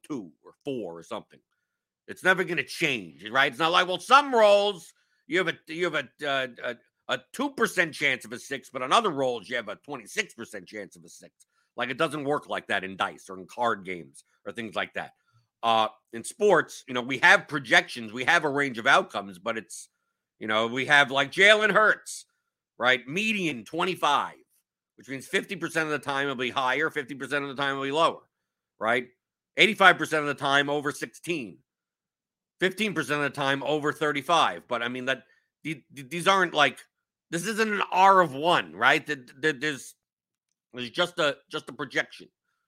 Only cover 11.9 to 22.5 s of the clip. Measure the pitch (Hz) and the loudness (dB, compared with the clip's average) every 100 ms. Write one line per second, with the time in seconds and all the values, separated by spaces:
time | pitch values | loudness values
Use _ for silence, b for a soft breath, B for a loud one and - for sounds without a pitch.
11.9 | 127 160 151 139 147 - 98 - 101 95 | -2 -4 -2 -4 -4 -4 -8 -4 -4 -4
12.9 | 92 98 71 - 95 90 - 120 101 92 | -4 -6 -6 -16 -16 -14 -4 -2 -2 -6
13.9 | 87 69 - _ _ 101 113 113 101 92 | -12 -14 -20 _ _ -14 -12 -8 -8 -6
14.9 | 95 76 _ _ _ _ _ 117 113 110 | -8 -12 _ _ _ _ _ 2 2 2
15.9 | - _ 117 - - 208 160 139 - - | -4 _ -14 -12 0 4 4 2 -8 -8
16.9 | 123 120 131 175 156 - 147 117 175 180 | -6 -4 4 6 6 2 -8 2 2 2
17.9 | 123 110 117 127 170 151 139 139 113 113 | -6 -10 -4 0 2 2 -2 -4 -2 2
18.9 | 165 - 107 98 87 107 113 90 - - | 2 2 -6 -10 -8 -6 -6 -10 -16 -20
19.9 | _ _ _ _ _ 110 110 113 131 127 | _ _ _ _ _ -2 0 0 -2 4
20.9 | 143 135 135 139 165 202 214 214 196 208 | 4 4 2 0 4 6 6 4 4 4
21.9 | - - - - _ _ | 2 -6 -16 -18 _ _